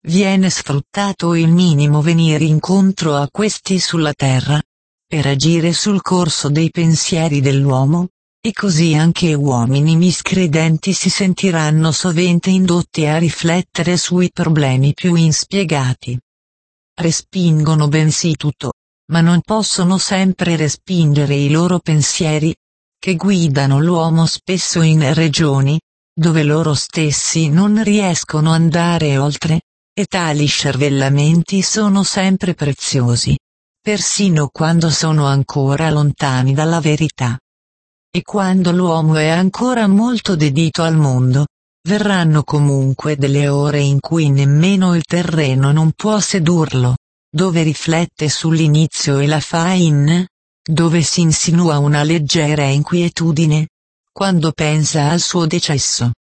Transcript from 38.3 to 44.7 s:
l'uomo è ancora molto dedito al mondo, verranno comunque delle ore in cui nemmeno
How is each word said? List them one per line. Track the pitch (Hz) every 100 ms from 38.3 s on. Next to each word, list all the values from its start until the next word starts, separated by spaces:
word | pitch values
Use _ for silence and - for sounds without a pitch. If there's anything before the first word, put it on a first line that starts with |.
| 208 190 190 175
l'uomo | 175 180 160 156 156
è | 156
ancora | 170 190 - 247 247 208
molto | 202 240 233 - 175
dedito | 151 139 160 -
al | 165 160
mondo, | 143 127 127 131 147 _ _ _ 165
verranno | 208 208 190 165 156
comunque | - 151 143 139 135 131 151 143
delle | 143 143 143
ore | 143 147 147
in | 139 143
cui | - 165 151
nemmeno | 139 139 147 180